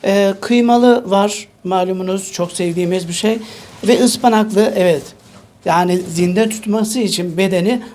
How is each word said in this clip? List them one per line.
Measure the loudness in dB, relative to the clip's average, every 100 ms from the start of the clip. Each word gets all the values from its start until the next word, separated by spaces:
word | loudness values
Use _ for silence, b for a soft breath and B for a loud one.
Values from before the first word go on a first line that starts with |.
E, | 0 2 2 -2
kıymalı | 0 2 4 4 4 4 2
var, | 0 0 -4 -14 _
malumunuz | -4 -2 -2 -4 -4 -6 -6
çok | -8 -6
sevdiğimiz | -4 -4 -2 -2 -2 -4
bir |
şey. | -4 -2 -2 B B B B
Ve | 0 4
ıspanaklı, | 2 2 2 2 2 2 2 2
evet. | 2 0 -4 -20 B B B _ 0
Yani | 2 2 0
zinde | -2 -2 0 2 0
tutması | -2 -4 -2 0 -2
için | -2 -2 -4 -2
bedeni | 0 2 0 -2 B